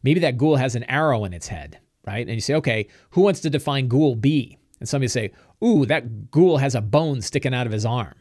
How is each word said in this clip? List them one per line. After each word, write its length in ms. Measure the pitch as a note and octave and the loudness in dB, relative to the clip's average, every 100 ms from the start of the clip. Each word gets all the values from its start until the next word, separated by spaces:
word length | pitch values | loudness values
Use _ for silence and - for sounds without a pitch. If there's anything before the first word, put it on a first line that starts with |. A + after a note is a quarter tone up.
maybe 180 | C3 E3+ | 2 2
that 140 | D3+ B2 | 2 2
ghoul 200 | D3+ C#3+ | 2 2
has 180 | C3 | 0
an 100 | A#2 A#2 | -4 -4
arrow 400 | C#3 D#3 A#2 G2+ | -2 0 0 -2
in 80 | |
its 160 | F2 - | -8 -12
head," 280 | F2+ C#2+ - _ _ - | -12 -12 -20 _ _ -10
right? 180 | G#2 A#2+ | -8 -6
And 80 | |
you 80 | A2+ | -6
say, 140 | - D3+ | -2 0
"Okay, 320 | C#3 A2 G#2 _ _ | 0 -2 -4 _ _
who 100 | - | 2
wants 200 | G3+ D#3 | 2 2
to 100 | D#3 | -2
define 360 | C#3 - C#3 B2+ | -4 -2 -2 0
ghoul 280 | B2+ D3+ A2+ | 2 2 2
B?" 420 | C3+ D3+ A2+ - _ _ | 2 2 -2 -14 _ _
And 100 | B2 | -6
somebody 200 | C#3+ B2+ | -2 -2
say, 200 | B2+ G#2 _ _ _ | -2 -4 _ _ _
"Ooh, 220 | A#3 G#3+ B2 | 2 4 4
that 460 | D#3 A#2+ G#2+ G#2 | 0 -2 -12 -2
ghoul 260 | D3 F#3 D3+ | 4 4 4
has 160 | C#3 | 0
a 80 | B2+ | 0
bone 400 | G#2+ D#3 D#3+ C3+ | 0 0 0 -4
sticking 320 | G2+ C#3 B2+ | -4 -4 -2
out 140 | B2+ A#2+ | -2 -2
of 40 | |
his 140 | G#2+ A2+ | -2 -2
arm" 300 | B2 G#2 - | -2 -6 -12